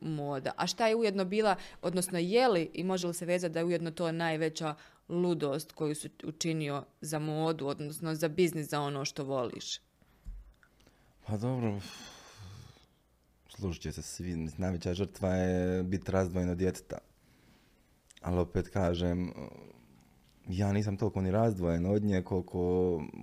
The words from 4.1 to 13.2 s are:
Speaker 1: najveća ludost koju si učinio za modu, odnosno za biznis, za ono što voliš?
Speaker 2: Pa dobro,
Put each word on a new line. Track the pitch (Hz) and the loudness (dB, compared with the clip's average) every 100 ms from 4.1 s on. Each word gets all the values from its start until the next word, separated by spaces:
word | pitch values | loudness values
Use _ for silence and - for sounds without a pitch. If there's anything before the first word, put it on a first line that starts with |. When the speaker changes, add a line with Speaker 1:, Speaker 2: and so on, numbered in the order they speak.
Speaker 1:
najveća | 165 170 160 160 160 160 147 - - - | 0 0 2 0 0 -4 -6 -12 -20 -4
ludost | 170 180 165 147 139 156 | 0 2 2 0 -2 -4
koju | - 156 | -4 -2
si | 143 151 - | -2 -8 -10
učinio | - 151 170 160 147 143 - _ | -10 -4 -2 0 -2 -4 -8 _
za | 151 156 | -6 -2
modu, | 156 151 160 160 135 | -2 0 0 0 -2
odnosno | 143 147 156 165 | -4 -6 -6 -4
za | 160 165 | 0 0
biznis, | 156 175 156 143 | 4 4 2 -2
za | 147 | -2
ono | 143 143 | -2 -2
što | 139 - | -4 -4
voliš? | 139 135 120 - - - _ _ _ _ - - - - - _ - _ _ _ - | -2 -2 -2 -4 -8 -10 _ _ _ _ -14 -14 -16 -20 -20 _ -20 _ _ _ -6
Speaker 2:
Pa | 107 | -2
dobro, | 120 131 113 101 98 - - - - - 98 98 - - - _ _ _ | -2 0 0 -2 -6 -14 -18 -20 -20 -18 -18 -18 -20 -20 -20 _ _ _